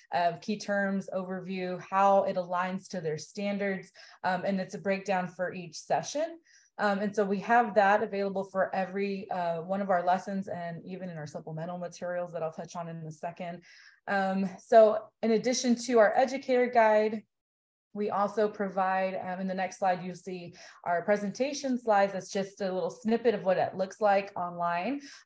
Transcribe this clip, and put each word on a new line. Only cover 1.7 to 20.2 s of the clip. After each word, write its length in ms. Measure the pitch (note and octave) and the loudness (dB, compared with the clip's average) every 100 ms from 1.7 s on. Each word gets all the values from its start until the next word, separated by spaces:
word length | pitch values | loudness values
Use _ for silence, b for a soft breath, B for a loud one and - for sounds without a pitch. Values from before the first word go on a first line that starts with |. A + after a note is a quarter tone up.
| F3+ - | -6 -2
how 320 | F#3+ G3 G3 F#3+ | 4 6 6 4
it 100 | F#3 | -2
aligns 520 | F3 F3+ F#3 F#3+ - | -2 -2 -2 -4 -8
to 140 | F#3 | -6
their 160 | D#3+ D#3 | -4 -6
standards, 760 | - - G3+ G3+ G3+ F#3 - B B B | -8 -6 -4 -2 -2 -4 -8 B B B
um, 200 | F#3 F#3 G3 | -4 -2 -2
and 160 | G3 | -2
it's 140 | F#3 F#3 | -4 -6
a 40 | |
breakdown 480 | G3 G3 G3 F#3 F3+ | -2 -2 0 -2 -2
for 240 | - F3+ | -4 -6
each 220 | F3+ E3+ - | -6 -12 -14
session. 640 | - D#3 D#3 C#4+ E4 E4 b b b - | -2 -2 -2 -4 -4 -6 b b b -4
Um, 220 | G3+ G3 | -2 0
and 160 | G3+ G#3 | 0 0
so 100 | G3+ | 0
we 140 | G3+ | 0
have 340 | F#3+ A#3 A3+ | 4 4 6
that 300 | G3+ G3 G#3 | 4 6 4
available 400 | G#3+ G3 G3 F#3+ | 2 -2 -4 -4
for 300 | F#3+ F#3+ F#3 | -4 -2 0
every, 560 | F#3+ F3+ F#3+ G3+ G3 G3 | -2 -4 -4 -4 -4 -6
uh, 300 | F#3 F3 E3+ | -4 -2 -4
one 200 | E3+ G3 | -4 -4
of 80 | G3 | 0
our 160 | F3+ F3 | 0 2
lessons 420 | F#3 G#3 G3 G3 | 0 0 -6 -6
and 380 | F3 E3+ E3 E3 | -6 -8 -10 -12
even 240 | F#3 F#3 | -12 -10
in 80 | E3 | -10
our 100 | D3+ | -10
supplemental 520 | F3 D#3+ D#3 E3+ F3+ | -12 -10 -10 -8 -8
materials 520 | F3 - F3 F3 F3 | -10 -8 -6 -6 -6
that 100 | E3+ | -6
I'll 100 | D#3+ | -6
touch 220 | D#3+ E3 F3+ | -6 -10 -10
on 120 | E3+ | -10
in 80 | E3 D#3 | -10 -12
a 40 | |
second. 520 | D#3 F3 E3+ F3+ F3 B B B B - | -10 -10 -8 -10 -12 B B B B -4
Um, 400 | G3 F#3+ F#3+ F#3+ - | -2 0 0 -2 -6
so 400 | - A3+ A3 G#3+ - _ | 6 8 10 6 -6 _
in 80 | A3+ | 2
addition 420 | A3 A3 B3 B3+ A#3 - | 2 2 0 2 2 4
to 100 | A#3 | 6
our 180 | G3+ - | 6 6
educator 520 | C4 C4+ C4+ B3 B3 | 2 0 0 2 4
guide, 560 | A#3+ A3 G#3+ G#3+ G#3+ - _ _ _ _ _ _ G3+ | 4 6 6 2 -2 -10 _ _ _ _ _ _ -6
we 160 | G#3 | -2
also 360 | F#3+ G3+ G#3+ G#3 | 0 0 0 0
provide, 680 | G#3 G3 F#3 F#3 F#3+ F#3+ F#3 | 0 -4 0 0 2 0 -4
um, 240 | F#3 F#3 | -6 -6
in 60 | F#3+ | -4
the 60 | |
next 260 | F#3 F#3 - | -4 -4 0
slide, 240 | G3 F3+ | 0 0
you 100 | F3+ | -2
see 400 | E3+ | -10